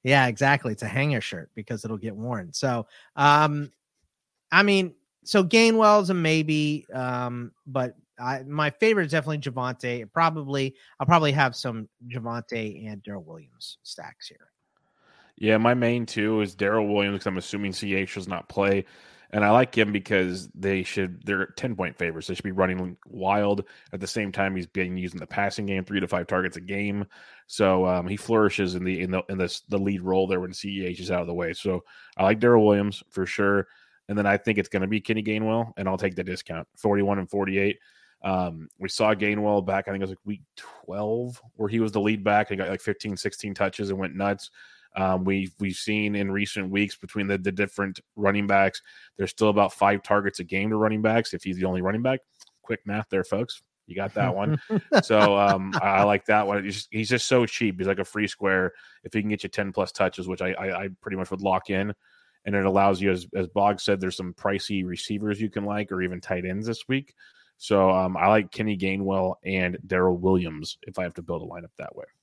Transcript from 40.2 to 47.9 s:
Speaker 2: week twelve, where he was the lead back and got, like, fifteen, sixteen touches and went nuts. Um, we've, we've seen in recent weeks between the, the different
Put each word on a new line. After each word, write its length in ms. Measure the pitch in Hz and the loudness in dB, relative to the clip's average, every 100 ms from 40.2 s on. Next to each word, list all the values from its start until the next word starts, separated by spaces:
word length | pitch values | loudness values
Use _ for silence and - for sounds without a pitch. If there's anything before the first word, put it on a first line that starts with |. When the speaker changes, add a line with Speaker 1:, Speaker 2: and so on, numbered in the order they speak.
| 104 | -10
Speaker 2:
week 160 | 104 _ - | -10 _ -20
twelve, 840 | - - - 98 107 117 123 123 - - | -20 -20 -12 -6 -2 -2 -4 -10 -20 -4
where 140 | 104 | -2
he 100 | 113 | 2
was 140 | 110 | 2
the 80 | 107 | 2
lead 220 | 104 107 | 2 2
back 280 | 101 104 104 | 4 2 2
and 80 | 98 | -4
got, 100 | 90 | -4
like, 120 | 95 | -4
fifteen, 340 | - 98 107 92 | -4 -6 -6 -6
sixteen 380 | 104 - 104 | -6 -8 -10
touches 360 | 95 98 - 98 | -2 -2 -2 -6
and 80 | 95 | -4
went 180 | 92 92 | -6 -2
nuts. 360 | 98 101 - _ - - _ 95 | -2 -2 -8 _ -20 -20 _ -2
Um, 280 | 95 92 | 0 0
we've, 320 | 92 98 95 _ | 0 0 -2 _
we've 160 | 101 87 | -6 -4
seen 400 | - 107 104 101 | -4 -2 0 -2
in 140 | 98 | -2
recent 400 | 98 101 107 95 | -2 -4 -4 -2
weeks 280 | 98 104 - | 0 0 -4
between 280 | - 107 98 | -10 -6 -2
the, 120 | 98 | 0
the 140 | 95 | -2
different 500 | 95 101 - 98 | -2 -4 -2 -6